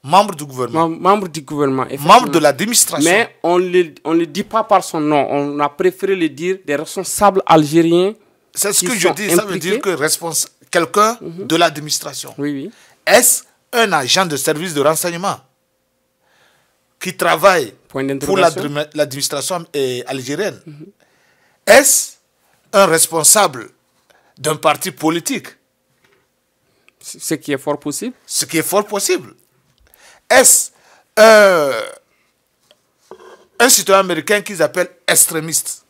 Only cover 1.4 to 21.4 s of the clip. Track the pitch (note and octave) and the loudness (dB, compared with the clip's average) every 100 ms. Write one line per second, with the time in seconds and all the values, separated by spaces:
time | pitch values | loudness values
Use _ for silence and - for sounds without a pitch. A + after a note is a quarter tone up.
1.4 | C3+ D3+ C#3+ C3+ B2+ C#3+ D3 A3 B3+ E3 | -10 -2 0 0 -4 -4 4 4 4 2
2.4 | D3 C3+ G#3 A#3 - D#3+ D#3+ F#3+ A3+ _ | 2 0 -2 -2 -2 0 2 2 0 _
3.4 | E3 F3+ F3+ F3 E3+ C3+ C#3+ E3 E3 D3+ | 0 0 2 0 0 -4 -2 -2 -2 -6
4.4 | G3+ A3 A3 G3 - E3 D3+ D3+ C3 C#3+ | -4 -4 2 0 0 -4 0 2 0 -2
5.4 | C#3+ C#3+ C#3+ - F#3 F3 F#3+ F#3+ E3 C3+ | -4 -2 -4 0 -2 -2 -4 -2 -2 -4
6.4 | F3 F#3+ F#3 C#3+ D#3 - F3+ - G#3 F#3+ | -6 -6 -4 -6 -6 -10 -8 2 2 2
7.4 | - D#3+ D3 E3 E3 E3+ F#3+ A3 _ _ | 4 4 4 2 4 2 0 -4 _ _
8.4 | _ - G3+ G3+ F3+ A3+ F3 F3 G#3 E3+ | _ -6 -2 -2 -2 0 0 -2 0 0
9.4 | G#3 E3+ D#3+ G#3+ G#3 E3 D3+ - E3+ D3+ | 0 -6 -4 -4 -2 -2 -2 -2 -4 -6
10.4 | - _ _ F3+ E3 G3 G#3+ A#3 - E3 | -6 _ _ -2 0 2 2 0 -10 -12
11.4 | G3+ D#3+ E3+ D3+ D3+ - D3+ C3 C#3 B2+ | -4 2 2 0 -8 -8 -8 -12 -14 -8
12.4 | C#3+ C#3 D#3+ - _ _ - G#3 - - | -8 -6 -12 -16 _ _ 2 4 4 0
13.4 | - _ _ A#3+ A3 D#3+ B2+ F3+ F#3 C#3+ | -6 _ _ -2 0 0 0 0 0 -2
14.4 | - D3+ F3+ D3 C#3+ D#3 F3+ E3+ G3 B2+ | -2 -2 -4 0 2 2 -2 -6 -6 -8
15.4 | _ _ _ _ _ _ _ _ _ _ | _ _ _ _ _ _ _ _ _ _
16.4 | _ _ _ _ _ _ F3+ - F3 E3 | _ _ _ _ _ _ -12 -6 -2 4
17.4 | F#3 F3+ A#2 - _ C3+ C3+ C#3 C#3 F#3+ | 4 4 -2 -10 _ -8 -6 -4 -2 2
18.4 | E3+ D#3+ C#3+ C#3+ D3+ D3+ D3 C3 C#3 D3 | 2 2 -6 -6 -6 -4 -4 -2 -6 -6
19.4 | C3+ F3+ E3 D3 C3 B2 B2 C3+ B2 D3 | -6 -8 -6 -4 -4 -4 -8 -10 -8 -6
20.4 | G3 A2+ - D3 F3+ _ _ _ _ _ | -6 -8 -20 -20 -20 _ _ _ _ _